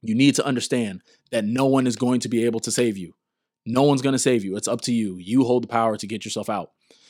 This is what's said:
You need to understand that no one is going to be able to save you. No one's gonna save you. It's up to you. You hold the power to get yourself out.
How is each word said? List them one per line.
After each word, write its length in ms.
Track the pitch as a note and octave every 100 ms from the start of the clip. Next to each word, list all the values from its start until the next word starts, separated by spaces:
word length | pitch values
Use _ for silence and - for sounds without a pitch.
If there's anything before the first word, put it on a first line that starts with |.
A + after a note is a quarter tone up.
You 140 | A2+ A2
need 200 | C#3+ C3+
to 100 | C#3+
understand 560 | B2 - C3 A2 F#2 _ _ _
that 120 | A#2+
no 220 | G#2+ A#2+ C3+
one 220 | C3+ B2+
is 100 | A#2
going 240 | B2 B2
to 80 | A#2
be 160 | A2+ A#2
able 160 | A2+
to 100 | -
save 260 | A2 B2 G2
you. 180 | E2+ _ _ _ _ _ -
No 180 | B2
one's 180 | C#3+ C#3
gonna 160 | C3+ C3
save 260 | C3 B2
you. 120 | G2 G2
It's 140 | G#2+
up 120 | A#2
to 120 | -
you. 240 | A#2 G#2+ F#2
You 240 | F2+ B2
hold 200 | A#2+ B2
the 40 | A#2
power 280 | A#2 A2+ G#2
to 120 | G2+
get 180 | A2 G#2+
yourself 240 | G#2+ G#2
out. 220 | G#2 E2+ _ _ _ _